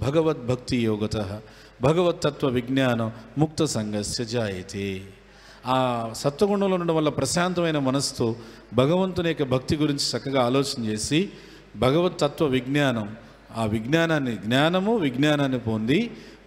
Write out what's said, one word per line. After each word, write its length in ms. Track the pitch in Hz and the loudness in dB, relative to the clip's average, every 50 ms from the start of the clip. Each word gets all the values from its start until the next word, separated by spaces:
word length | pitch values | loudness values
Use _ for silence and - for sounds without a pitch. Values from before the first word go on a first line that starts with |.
భగవద్భక్తి 760 | 110 131 147 165 156 160 147 139 120 117 127 123 - - 131 | -2 0 2 2 2 2 0 -2 -2 -4 -4 -4 -2 -2 0
యోగత 640 | 120 113 110 107 101 107 104 - 107 104 92 101 107 - - - - - - - - | 0 2 2 0 0 -2 -4 -2 -4 -4 -6 -8 -10 -12 -18 -20 -20 -20 -20 -8 0
భగవత్తత్వ 680 | 123 139 160 180 180 170 165 170 - 147 139 - 151 | 2 2 4 4 4 2 2 0 -2 -2 -2 0 -2
విజ్ఞానం 640 | 135 120 127 117 123 135 135 131 123 120 113 113 110 113 - - - - | 0 0 0 -2 0 0 2 2 2 2 0 -2 -4 -6 -10 -18 -8 0
ముక్త 280 | 139 156 160 - - 160 | 0 0 0 2 -2 -2
సంగస్య 600 | 139 - 113 107 104 104 104 101 - - - 120 | 0 0 -4 -4 -4 -4 -4 -4 -4 -6 -6 -6
జాయతే." 760 | 107 117 120 110 101 95 90 90 - 101 98 98 98 95 95 98 - - - - - - - - - - - - | -4 -2 -2 -2 -2 -4 -6 -10 -8 -6 -6 -4 -4 -6 -6 -10 -14 -20 -20 -20 -20 -20 -20 -20 -20 -20 -12 -2
ఆ 440 | 123 131 131 127 123 120 117 113 113 113 | 0 2 2 2 2 0 -2 -4 -6 -8
సత్వగుణంలో 600 | - - 151 143 - 208 196 208 196 196 190 190 | -2 -2 -2 2 2 2 2 2 2 2 2 0
ఉండడం 200 | 175 170 170 160 | 0 0 0 0
వల్ల 140 | 160 156 147 | 2 2 0
ప్రశాంతమైన 680 | - - 139 - - 175 175 180 175 175 170 160 151 | 0 0 -2 0 0 0 0 0 0 0 0 0 0
మనసుతో 580 | 147 135 131 131 139 135 - - - 123 113 117 113 - - - - - - 107 | 0 0 2 0 0 -2 -2 -2 0 0 0 -2 -4 -10 -18 -20 -20 -16 -2 2
భగవంతుని 540 | 120 131 147 175 185 190 190 175 180 170 | 2 4 4 4 2 2 0 -2 -2 -2
యొక్క 160 | 165 156 - 143 | -2 0 0 0
భక్తి 340 | 131 127 127 - - 170 | 0 0 -2 0 -2 0
గురించి 400 | 147 151 147 143 139 - - 131 | 0 0 0 0 -2 -2 -4 -4
చక్కగా 280 | 117 - 139 135 131 123 | -4 -4 0 2 2 2
ఆలోచన 400 | 120 131 139 139 139 - 123 113 | 4 4 2 0 0 -4 -4 -4
చేసి, 440 | 107 107 107 - - 143 165 202 202 - - - - - - - - - | -4 -2 -4 -2 0 0 0 0 0 -6 -16 -20 -20 -20 -20 -20 -16 -4
భగవత్ 440 | 104 123 131 143 170 175 180 175 - | 0 2 4 4 4 2 0 0 0
తత్వ 260 | 151 135 139 - 165 | -2 -2 0 0 0
విజ్ఞానం, 720 | 139 127 131 123 131 143 147 147 135 120 113 104 104 110 - - - - - - - 113 | 2 2 0 0 0 0 2 2 2 0 0 -4 -6 -10 -14 -18 -20 -20 -20 -20 -12 -4
ఆ 80 | 113 113 | -2 -2
విజ్ఞానాన్ని, 680 | 104 110 113 110 127 160 165 165 165 160 147 135 123 110 | 0 0 -2 -2 0 2 2 2 2 0 0 0 -2 -4
జ్ఞానము 640 | 95 95 110 123 135 151 165 180 185 190 214 240 | -4 -2 2 4 4 4 4 2 2 0 2 0
విజ్ఞానాన్ని 640 | 220 160 135 120 127 147 151 147 143 143 131 131 120 | 0 0 0 0 2 2 2 2 2 2 0 0 -2
పొంది 520 | 113 113 110 107 110 120 151 208 240 226 - - - - - - - | -2 -2 -2 0 2 2 2 2 2 -2 -6 -14 -18 -20 -20 -12 -6